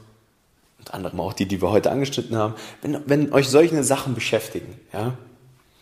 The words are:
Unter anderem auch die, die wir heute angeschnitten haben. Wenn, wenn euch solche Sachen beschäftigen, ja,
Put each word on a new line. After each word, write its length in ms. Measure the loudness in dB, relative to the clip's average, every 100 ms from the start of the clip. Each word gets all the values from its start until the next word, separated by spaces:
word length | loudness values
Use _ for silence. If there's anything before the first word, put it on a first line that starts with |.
| -20 _ _ _ _ _ _ _
Unter 160 | -14 -10
anderem 240 | -8 -4
auch 140 | -4
die, 120 | -2 -2
die 160 | 0
wir 80 | 2
heute 220 | 4 4
angeschnitten 460 | 2 -2 -4 -4 -2
haben. 180 | -2 -4 -14 -10
Wenn, 180 | -6 -4 0
wenn 280 | 2 4
euch 160 | 2 4
solche 340 | 6 6 4
Sachen 320 | 0 0 -2 -4
beschäftigen, 640 | 0 -2 -2 -10 -10 -16 -12
ja, 220 | -6 -6 -6 -12 -20 _ _ _ _